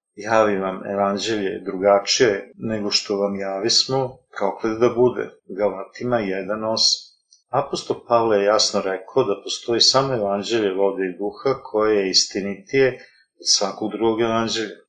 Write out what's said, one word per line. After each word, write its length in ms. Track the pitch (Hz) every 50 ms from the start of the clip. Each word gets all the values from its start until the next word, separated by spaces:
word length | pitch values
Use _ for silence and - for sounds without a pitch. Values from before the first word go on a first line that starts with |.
| _ _ _
javi 440 | 101 101 110 113 110 107 104 101 95
vam 280 | 95 95 92 98 104
evanđelje 760 | 104 101 98 101 101 101 98 92 110 113 104 98 92 95 95 92
drugačije 880 | 98 92 92 98 101 101 101 101 - - - 131 110 98 98 98 - -
nego 340 | - 120 113 110 104 101 101
što 260 | 98 - - - 104
vam 200 | 98 101 98 98 98
javismo, 760 | 98 98 98 98 104 117 - - - - 131 135 131 123 - - _ _ - -
proklet 400 | 104 95 - - - 113 110 110
da 80 | 120 120
bude.” 420 | 107 117 127 120 - 110 107 104 - _ _
Galatima 720 | - 95 95 104 98 92 95 - - _ - 117 123 120 113
jedan 460 | 104 95 92 95 95 92 107 107 110
osam. 360 | 110 113 107 - - - - - - _ _ _ _ - _ _ _
Apostol 480 | - 139 - - 180 - - - 120 - - -
Pavle 300 | 120 117 113 113 107 101
je 60 | 101
jasno 360 | 101 107 104 - - - 98
rekao 440 | 92 95 95 92 - - - 131 120
da 180 | 98 98 - -
postoji 360 | 123 - - - 117 117 107
samo 340 | - - - 131 139 139 131
evanđelje 580 | 113 101 98 98 101 95 98 117 113 104 98
vode 300 | 92 95 98 98 87 92 95
i 140 | 92 90 85
duha 420 | 101 104 - - - 135 131 135
koje 340 | - - - 107 107 110 107
je 140 | 101 98 95
istinitije 880 | 90 - - - - 104 95 101 98 98 - - - 135 135 127 127 - - - _ _ _ _ _ _
od 60 | -
svakog 440 | - - - 104 98 - - 107 104
drugog 300 | 104 98 113 113 110 110
evanđelja. 540 | 117 113 113 113 113 110 110 113 110 98 - - _